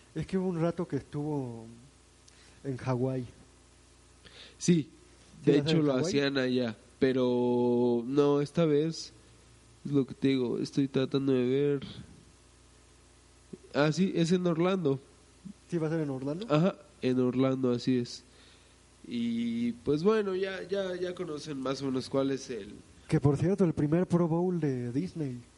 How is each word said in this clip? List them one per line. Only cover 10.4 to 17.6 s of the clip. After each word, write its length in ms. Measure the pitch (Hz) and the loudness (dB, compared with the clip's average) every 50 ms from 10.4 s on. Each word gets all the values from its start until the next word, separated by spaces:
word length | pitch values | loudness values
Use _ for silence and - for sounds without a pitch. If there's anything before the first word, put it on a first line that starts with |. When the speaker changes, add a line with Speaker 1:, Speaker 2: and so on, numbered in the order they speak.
| 123 113 110 107 | 0 -2 -2 -4
Speaker 2:
estoy 300 | - - - 147 139 135 | -4 -4 0 0 0 0
tratando 440 | - 135 131 131 - 139 139 139 | 2 0 0 0 0 0 2 2
de 140 | 131 127 123 | 2 2 2
ver. 400 | 123 131 139 143 143 143 135 - - - - - - - - - - - - - - - - - - - - - - - - - - - - - - - - - - - - - - - | 2 2 2 2 0 0 -2 -4 -8 -14 -16 -18 -18 -20 -20 -20 -20 -20 -20 -20 -20 -20 -20 -20 -20 -20 -20 -20 -20 -20 -20 -20 -20 -20 -20 -20 -20 -20 -20 -20 -20 -20 -20 -14 -6 0
Ah, 160 | 135 147 156 | 0 2 2
sí, 200 | 151 165 190 185 - | 2 0 0 0 0
es 180 | 170 165 156 | 0 0 2
en 140 | 185 180 180 | 0 0 0
Orlando. 540 | 175 165 160 175 185 196 190 160 139 135 131 - - - - - - - - - - - - - - | 0 0 0 0 0 0 0 0 0 -2 -2 -6 -14 -20 -20 -20 -20 -20 -20 -18 -18 -18 -20 -10 -6
Speaker 1:
¿Sí 100 | 175 165 | -4 -2
va 80 | 160 | -2
a 40 | 151 | -2
ser 100 | 165 165 | -2 -2
en 100 | 156 143 | -4 -4
Orlando? 360 | 135 131 131 139 151 180 226 240 | -6 -6 -6 -6 -6 -6 -4 0
Speaker 2:
Ajá, 260 | 147 151 175 196 - - - - - - | 2 2 2 2 0 -4 -10 -20 -10 -4
en 200 | - 127 127 127 | -2 0 2 2
Orlando, 500 | 127 123 120 127 131 131 131 131 | 2 2 2 2 2 2 0 0